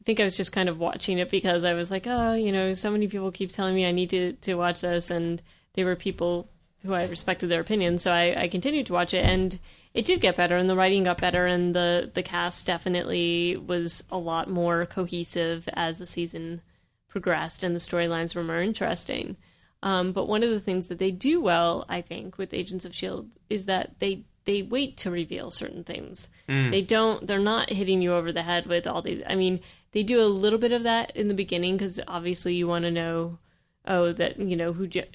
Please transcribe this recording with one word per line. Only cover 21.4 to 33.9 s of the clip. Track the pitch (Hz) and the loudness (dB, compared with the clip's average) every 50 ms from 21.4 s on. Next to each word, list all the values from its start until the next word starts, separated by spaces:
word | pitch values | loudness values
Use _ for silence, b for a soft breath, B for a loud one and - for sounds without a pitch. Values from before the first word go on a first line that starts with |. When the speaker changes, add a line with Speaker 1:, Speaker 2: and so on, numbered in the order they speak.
Speaker 1:
well, | 294 190 170 170 170 170 170 - - - | 4 4 4 4 4 2 2 0 -4 -6
I | - 175 | -6 -8
think, | 175 - 170 - 214 185 - - | -8 -8 -10 -12 -12 -12 -10 -10
with | 190 - - | -8 -6 -4
Agents | 185 180 190 202 185 - | -6 -6 -4 -6 -8 -8
of | 180 175 | -8 -8
shield | - - 190 190 - 214 - - _ _ - | -8 -6 -6 -6 -8 -10 -12 -18 _ _ -4
is | 208 208 190 | -4 -4 0
that | 196 190 185 - - - - | 0 0 0 0 -2 -4 -4
they, | 202 196 196 185 - _ _ _ - | -2 -2 -2 -4 -8 _ _ _ -2
they | - 202 202 | -2 0 0
wait | 190 - 220 262 285 269 - - | 0 -2 -2 -2 -2 -2 -4 -4
to | - 190 | -4 -2
reveal | 175 175 165 160 175 - - - | -2 -4 -4 -4 -6 -8 -4 -2
certain | - - - - - - 175 | -2 -2 -2 -4 -10 -12 -10
things. | - 170 - - - 185 - - - b b b b | -10 -10 -10 -10 -10 -10 -10 -12 -12 b b b b
Speaker 2:
Mm. | 139 139 135 123 | 2 2 2 4
Speaker 1:
They | 151 196 190 | 2 2 2
don't, | - 226 220 220 226 214 - - | 4 4 4 4 4 2 0 -2
they're | 185 202 196 | -2 0 2
not | 202 208 220 233 - - | 2 2 2 0 0 -2
hitting | - 190 202 185 190 185 180 | -2 -2 0 2 2 2 4
you | 175 175 | 2 2
over | 175 165 170 | 2 0 0
the | 170 170 165 | -2 -4 -2
head | 170 175 175 170 - | 0 -2 -2 0 0
with | 175 175 170 | -2 -2 0
all | 175 - 170 | -2 -4 -4
these, | - - - - - - | -4 -4 -6 -6 -4 -2
I | - | 0
mean, | 190 190 185 185 175 B B B B B B - | 2 2 2 2 0 B B B B B B -2
they | 214 214 | 0 0
do | 208 247 240 | 4 4 6
a | 220 208 | 6 4
little | 202 190 196 214 220 220 | 4 4 2 2 2 4
bit | 240 233 240 | 2 2 2
of | 240 233 | 2 2
that | 233 226 233 226 - - | 2 2 2 0 -2 -4
in | - 214 208 | -2 0 0
the | 202 | 0
beginning | 190 202 185 180 175 175 180 185 190 | 0 -2 -2 0 0 0 0 0 0
'cause | 196 190 180 - - - | -2 -2 -4 -6 -8 -6
obviously | 180 175 170 180 180 170 - 175 175 | -6 -4 -2 -2 -2 -2 0 0 0
you | 175 175 170 | 0 2 0
wanna | 170 170 170 170 | 0 0 0 0
know, | 170 170 165 165 165 165 165 170 170 - _ _ _ _ _ _ _ _ - | 0 0 -2 -2 -2 -2 -2 -4 -6 -10 _ _ _ _ _ _ _ _ -6
oh, | - | 0